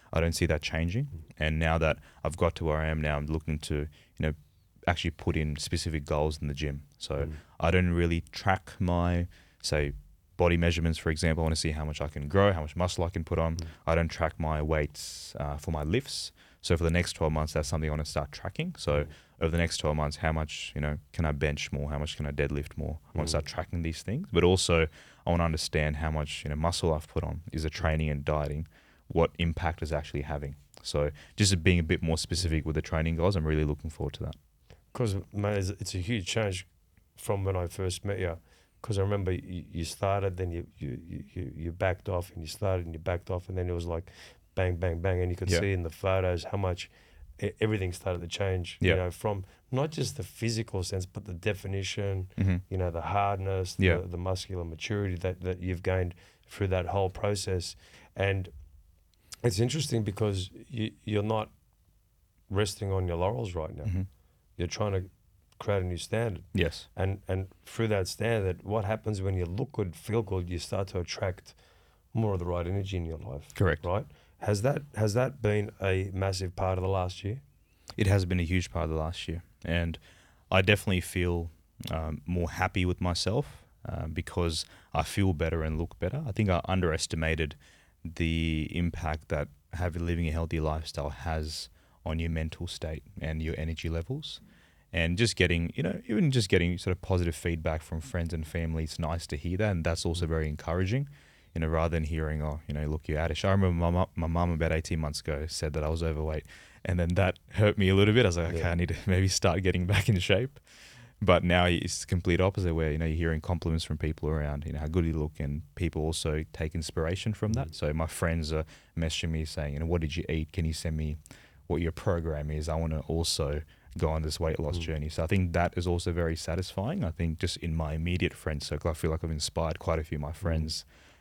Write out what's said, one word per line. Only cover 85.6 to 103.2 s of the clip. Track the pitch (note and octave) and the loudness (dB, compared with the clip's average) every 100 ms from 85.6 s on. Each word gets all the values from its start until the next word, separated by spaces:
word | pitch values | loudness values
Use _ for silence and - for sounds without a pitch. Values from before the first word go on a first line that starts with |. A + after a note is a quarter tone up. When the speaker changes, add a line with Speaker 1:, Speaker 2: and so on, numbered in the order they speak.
Speaker 1:
and | D#2 D#2 | 0 -2
look | E2+ - | -4 -4
better. | F2+ C#3+ D3+ | -4 -4 -6
I | |
think | F#2+ G#2 | 0 2
I | F2 - | 2 2
underestimated | F#2 F2 D#2+ - D#2+ D#2+ D#2+ D2+ - - - _ _ | 2 2 0 -2 0 0 2 -2 -4 -20 -20 _ _
the | E2 E2 E2 E2 E2 D#2 D2+ | -12 -2 2 2 2 0 -2
impact | E2+ F2 - D#2+ D#2 - | 0 -2 -2 -4 -4 -4
that | D2 D2 - _ | -4 -4 -8 _
having, | - F2+ E2 E2+ | -4 -2 -2 -2
living | E2+ D#2+ | 0 0
a | |
healthy | D#2 E2 D#2+ | 0 0 0
lifestyle | D#2 D#2 D2+ - C#2+ | 0 -2 -4 -6 -6
has | C#2+ E2+ D#2+ D#2 D2+ - - _ _ | -6 -4 -2 -4 -8 -12 -16 _ _
on | E2+ D#2+ | -6 -2
your | E2 | -2
mental | D#2+ D#2+ - E2+ | -2 -4 -6 -10
state | - D#2+ D#2 - - | -8 -8 -8 -12 -8
and | C#2+ D#2+ | -6 -4
your | D#2+ - | -4 -4
energy | D#2+ E2 E2 | -4 -4 -2
levels. | E2 E2 C#3 - - - - _ _ _ | -4 -4 -8 -8 -14 -18 -20 _ _ _
And | F2+ E2 F2+ | 0 2 4
just | A#2 - | 2 4
getting, | F2 E2+ E2 | 4 4 0
you | - | -2
know, | E3 - - | -2 -4 -2
even | G#3 D#3+ | 2 4
just | B2+ G2+ | 2 4
getting | F#2+ E2+ F2 | 4 4 0
sort | - | -2
of | F2+ | -4
positive | - F#2 E2+ | 0 2 2
feedback | D#2+ F2 E2+ D#2+ D#2 | 0 -2 -2 -2 -2
from | - E2 | -4 -8
friends | D#2 F2+ E2 | -6 -4 -2
and | D#2+ D#2 | -4 -4
family, | E2+ E2 D#2+ | -4 -2 -2
it's | D#2+ - | -4 -2
nice | D#2 E2 - | -2 -2 -4
to | D2 | -6
hear | E2+ F#2 | -2 0
that, | G#2+ | 2
and | F2+ | 2
that's | D#2+ E2 F2 | 0 0 0
also | E2+ E2 | 0 0
very | D#2+ D#2 | 0 0
encouraging, | D2+ - F2 F#2 B2+ C#3+ - - - - | -2 -2 0 2 0 -2 -8 -20 -20 -10
you | E2 | -4
know, | D#2+ | 0
rather | D#2+ E2 E2 | 2 2 2
than | |
hearing, | D2+ D#2+ D#2 D2+ | 0 0 0 0
"Oh, | D2+ D#2 - | -2 -4 -6
you | |
know, | D2 D2+ | -4 -2
look, | D2+ - | -4 -2
you're | |
out | D2+ | -2